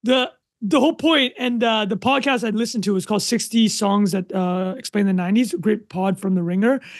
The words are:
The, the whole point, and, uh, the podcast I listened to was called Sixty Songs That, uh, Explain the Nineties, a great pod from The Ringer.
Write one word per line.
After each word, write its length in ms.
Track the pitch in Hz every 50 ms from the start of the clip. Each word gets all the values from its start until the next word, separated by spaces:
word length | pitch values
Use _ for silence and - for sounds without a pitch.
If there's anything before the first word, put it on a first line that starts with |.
The, 280 | - 226 254 254 254 - - _ _ _ _ -
the 160 | 233 196 247 277
whole 140 | 247 320 330
point, 380 | - - 320 330 285 262 254 - -
and, 240 | 247 247 247 226 240
uh, 200 | 233 220 214 214
the 100 | 196 214
podcast 500 | 190 - 247 277 269 - 285 269 240 240
I 40 | 220
listened 340 | 214 214 233 226 - 226 180
to 100 | 202 202
was 120 | 185 -
called 160 | - 214 202
Sixty 460 | - - 240 214 - - - 226 226 208
Songs 440 | - - 214 196 196 202 208 190
That, 200 | 160 190 185 -
uh, 420 | - 190 185 180 180 185 185 185 185 -
Explain 280 | - - - 208 202
the 60 | 196
Nineties, 400 | 190 185 175 180 202 233 254 - 349
a 40 | 339
great 300 | - 214 214 214 - -
pod 320 | - 185 185 196 190 -
from 140 | - 196 190
The 80 | 185
Ringer. 380 | 170 170 175 190 214 240 277 254 - - - -